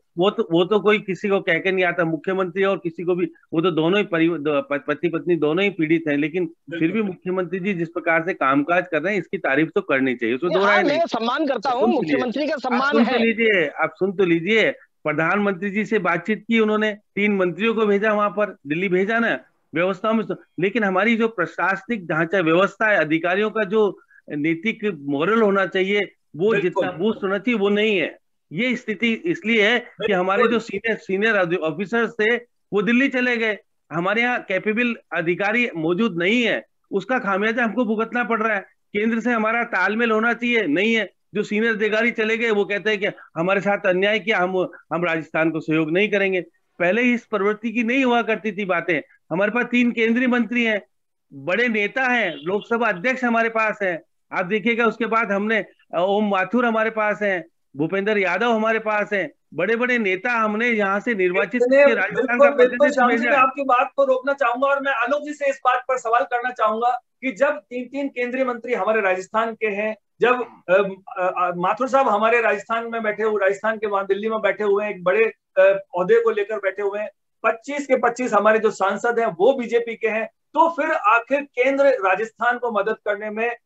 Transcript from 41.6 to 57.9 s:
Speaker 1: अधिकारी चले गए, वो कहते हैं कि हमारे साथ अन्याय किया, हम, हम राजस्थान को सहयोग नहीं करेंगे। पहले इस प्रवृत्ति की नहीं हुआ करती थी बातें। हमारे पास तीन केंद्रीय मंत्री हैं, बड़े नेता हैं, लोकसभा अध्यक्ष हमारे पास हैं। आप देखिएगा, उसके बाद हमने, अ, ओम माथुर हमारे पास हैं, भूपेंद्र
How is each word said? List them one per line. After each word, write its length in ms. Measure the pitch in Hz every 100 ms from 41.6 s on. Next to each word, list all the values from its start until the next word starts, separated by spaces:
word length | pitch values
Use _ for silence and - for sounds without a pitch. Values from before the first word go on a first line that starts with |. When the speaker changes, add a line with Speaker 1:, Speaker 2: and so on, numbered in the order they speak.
| 233
Speaker 1:
अधिकारी 380 | 214 214 214 233
चले 260 | 226 220 226
गए, 140 | 233
वो 140 | 202
कहते 260 | 190 202 208
हैं 100 | 208
कि 60 | 196 - - 156
हमारे 240 | 175 196
साथ 180 | 196 202 202
अन्याय 320 | 180 202 214
किया, 200 | 175 202
हम, 300 | 180 185 170 - -
हम 120 | 165
राजस्थान 460 | 175 165 151 165 165
को 100 | 156
सहयोग 300 | 156 156 156
नहीं 180 | 175 208
करेंगे। 320 | 196 190 185 175 _ _ -
पहले 240 | 175 214
इस 220 | 247 240
प्रवृत्ति 480 | - 208 202 208 233
की 120 | 220
नहीं 200 | 226 269
हुआ 180 | 254 240
करती 300 | 220 208 220
थी 120 | 185
बातें। 360 | 190 170 170 151 - _ -
हमारे 180 | 165 208
पास 140 | 233
तीन 260 | 240 240 240
केंद्रीय 380 | 226 226 233 262
मंत्री 360 | 240 208 240
हैं, 180 | 233 208 - _ _ _ _
बड़े 340 | 139 139 196 247
नेता 340 | 214 202 262
हैं, 340 | 262 247 190 147
लोकसभा 520 | 156 202 - 233 233
अध्यक्ष 360 | 175 247 254
हमारे 240 | 247 226 226
पास 300 | 226 220 208
हैं। 200 | 190 160 _ _ -
आप 140 | 165 180
देखिएगा, 400 | 214 226 226 226
उसके 200 | 226 226
बाद 260 | 226 220
हमने, 320 | 196 208 220 185 _ -
अ, 40 | 165
ओम 320 | 190 202 214
माथुर 360 | 190 185 240 240
हमारे 240 | 220 220
पास 320 | 220 208 202
हैं, 220 | 208 180 165 _ _ 135
भूपेंद्र 420 | 156